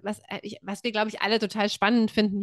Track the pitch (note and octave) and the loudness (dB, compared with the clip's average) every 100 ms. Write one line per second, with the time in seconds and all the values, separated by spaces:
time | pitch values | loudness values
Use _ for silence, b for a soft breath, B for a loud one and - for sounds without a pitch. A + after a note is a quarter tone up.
0 | G3 G#3 - G3+ G3+ - F#3+ G3+ A#3+ G#3+ | -6 -8 -10 -12 -12 -14 -10 -6 -4 0
1 | G#3+ G#3+ G3 A3 G#3 A3 G#3 - G3+ A#3+ | -2 -2 0 0 0 0 -2 2 4 4
2 | A3 - G#3+ G3 | 4 2 0 0